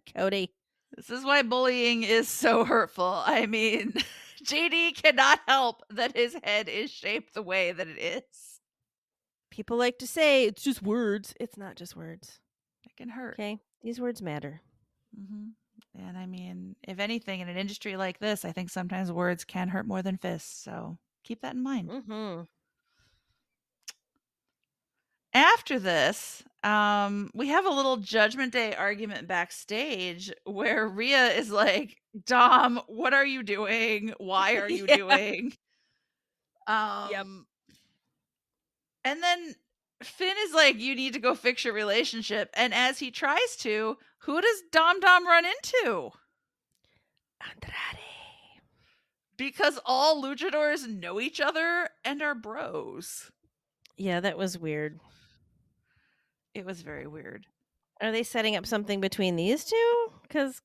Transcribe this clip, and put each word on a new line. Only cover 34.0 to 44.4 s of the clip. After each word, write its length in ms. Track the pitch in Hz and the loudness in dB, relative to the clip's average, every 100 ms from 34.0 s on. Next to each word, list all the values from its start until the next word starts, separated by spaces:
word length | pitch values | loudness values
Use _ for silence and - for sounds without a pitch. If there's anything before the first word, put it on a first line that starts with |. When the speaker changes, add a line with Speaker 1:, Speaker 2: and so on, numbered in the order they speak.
| 220 - | -4 -8
Speaker 2:
Why 380 | 190 190 196 226 | -2 2 4 2
are 120 | 208 | 0
you 160 | 202 196 | 0 6
Speaker 1:
<laughs> 20 | |
Yeah. 80 | 277 | 6
Speaker 2:
doing?" 560 | 190 277 - 185 240 - _ _ _ _ _ _ _ _ _ _ - | 6 4 4 -4 -6 -10 _ _ _ _ _ _ _ _ _ _ -2
Um, 420 | 220 214 202 202 | 0 0 -4 -6
Speaker 1:
Yep. 160 | 196 196 190 _ _ _ _ _ _ _ _ _ _ _ _ _ _ _ _ | -8 -8 -14 _ _ _ _ _ _ _ _ _ _ _ _ _ _ _ _
Speaker 2:
and 180 | 262 311 | -6 0
then 320 | 349 349 330 - _ _ _ - | 0 0 -2 -16 _ _ _ -20
Finn 320 | - - 370 392 403 | -14 -4 -2 -2 2
is 80 | |
like, 240 | 320 285 226 | 6 6 4
"You 140 | 254 | -2
need 180 | 254 262 | -4 -4
to 60 | 247 | -2
go 160 | 247 | 0
fix 300 | - 247 247 247 | 0 0 0 -2
your 80 | |
relationship." 720 | 208 208 220 - 226 208 208 196 | -2 0 2 0 -2 -4 -4 -2
And 180 | - 247 | 0 0
as 260 | 214 254 269 | 2 0 0
he 120 | 262 | -8
tries 460 | - 285 330 480 - | -4 0 2 0 -2
to, 400 | 226 214 220 277 _ _ | -4 -2 -2 -6 _ _
who 200 | - 311 | -4 2